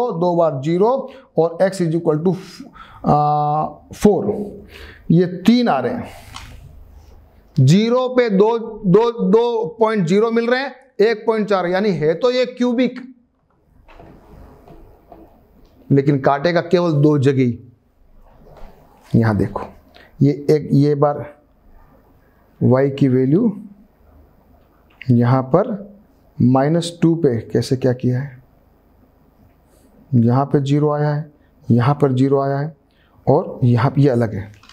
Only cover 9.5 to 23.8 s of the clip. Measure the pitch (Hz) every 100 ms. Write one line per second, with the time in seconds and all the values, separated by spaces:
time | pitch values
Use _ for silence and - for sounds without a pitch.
9.5 | 226 233 233 220 220 160 202 233 233 233
10.5 | 254 277 - _ - 214 220 226 220 196
11.5 | 196 175 185 214 160 151 170 247 254 247
12.5 | 247 247 240 247 - - - _ _ _
13.5 | _ _ _ _ - - - - - -
14.5 | - - - - _ _ - - _ _
15.5 | _ _ _ - 139 143 139 139 139 170
16.5 | 170 170 180 175 147 147 147 135 135 127
17.5 | - - _ _ _ _ - - - -
18.5 | - - - _ _ - 120 110 101 98
19.5 | - - - _ - - - 139 147 143
20.5 | 151 - 143 147 143 147 143 117 - _
21.5 | _ _ - _ _ _ _ _ _ _
22.5 | - 117 127 139 139 139 127 131 170 233
23.5 | - - -